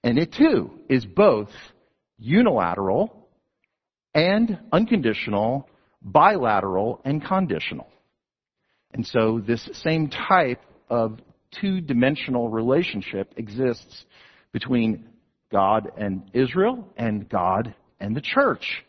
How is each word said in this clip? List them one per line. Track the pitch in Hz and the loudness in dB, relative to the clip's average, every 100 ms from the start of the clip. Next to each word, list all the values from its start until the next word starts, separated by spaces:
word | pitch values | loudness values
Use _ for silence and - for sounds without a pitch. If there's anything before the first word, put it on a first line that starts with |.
And | 120 120 | 2 0
it | 165 | 0
too | - 311 185 82 - - | 4 4 4 -2 -12 -2
is | 131 104 | -2 0
both | 90 208 110 104 - - _ _ _ _ _ | 4 6 4 -4 -14 -20 _ _ _ _ _
unilateral | 113 185 240 120 87 92 98 113 226 - _ _ _ _ _ _ _ _ _ | 2 4 4 2 0 0 0 0 -2 -6 _ _ _ _ _ _ _ _ _
and | 151 170 208 226 185 - | 0 2 2 0 -2 0
unconditional, | 170 220 214 117 104 - 101 110 139 - _ _ _ | 0 2 0 0 -2 -4 -2 0 -2 -6 _ _ _
bilateral | 110 147 185 202 120 104 98 92 107 120 135 | 2 6 6 4 2 0 0 -2 -2 -4 -4
and | 147 | -4
conditional. | - 190 175 82 - 76 - _ _ _ _ _ _ _ _ _ _ | -2 -2 0 -4 -6 -10 -14 _ _ _ _ _ _ _ _ _ _
And | 113 107 | -10 -2
so | 123 110 117 104 | 0 2 0 -2
this | 117 - | -4 -4
same | - 165 160 151 | -8 -2 -2 -2
type | - - 185 139 123 _ _ _ | -6 2 2 2 -4 _ _ _
of | 120 110 110 _ _ _ - | -2 -2 -6 _ _ _ -6
two-dimensional | 196 92 156 120 127 151 - 123 117 | -4 -4 -2 2 2 0 -4 -4 -2
relationship | 110 117 143 180 104 - 95 101 - | -2 0 0 0 -8 -8 -8 -8 -10
exists | 110 107 131 117 - - - _ - _ _ | -12 -4 -4 -4 -12 -20 -20 _ -20 _ _
between | - 131 123 113 95 - _ _ _ _ | -10 -2 0 0 -2 -10 _ _ _ _
God | 98 98 110 104 - | 0 2 2 -2 -8
and | 104 95 - | -6 -6 -4
Israel | 123 127 143 208 254 - - | -2 0 2 0 -2 -12 -6
and | 117 104 98 | -4 -4 -4
God | 101 90 95 120 - _ _ | -2 0 0 -4 -10 _ _
and | 98 123 | -6 -6
the | |
church. | - - 277 117 - - | -2 0 0 -2 -8 -12